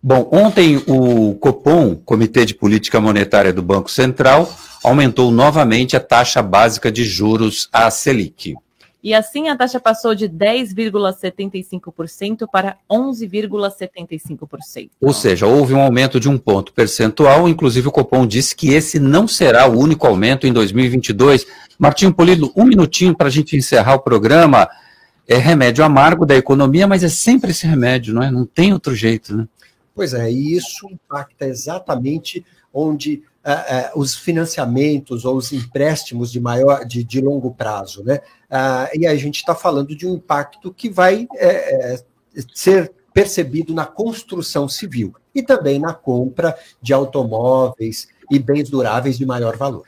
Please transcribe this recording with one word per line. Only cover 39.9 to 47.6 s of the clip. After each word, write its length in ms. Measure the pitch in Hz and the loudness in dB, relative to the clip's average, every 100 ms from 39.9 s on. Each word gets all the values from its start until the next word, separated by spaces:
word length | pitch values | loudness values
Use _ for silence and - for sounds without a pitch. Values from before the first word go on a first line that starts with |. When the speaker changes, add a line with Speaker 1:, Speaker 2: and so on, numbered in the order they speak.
Speaker 3:
de 120 | 151 180 | -8 -8
um 80 | |
impacto 580 | 175 _ 147 143 _ 185 | -10 _ -6 -6 _ -18
que 160 | 185 233 | -12 -8
vai, 400 | 185 185 202 240 - | 0 2 2 -6 -2
é, 580 | - 190 151 135 123 | 0 0 -2 -4 -4
é, 80 | 127 _ _ _ - 123 | -10 _ _ _ -16 -16
ser 360 | - - 190 165 _ _ | -4 2 2 0 _ _
percebido 600 | - 196 - 147 147 160 | -2 -2 -2 -6 -6 -6
na 100 | 160 | -8
construção 840 | 147 - 226 226 - 180 - - 139 | -8 -6 -8 -8 -14 -12 -8 -6 -6
civil 480 | - 202 127 98 _ _ | -8 -10 -8 -8 _ _
e 80 | 277 | -8
também 360 | 254 247 147 139 | -2 0 0 -2
na 140 | 160 | -4
compra 640 | - - 123 127 - - - - _ | -8 -6 -4 -4 -4 -4 -4 -18 _
de 140 | 120 | -2
automóveis 1120 | 135 135 143 123 110 123 131 | -2 -2 -4 -4 -4 0 0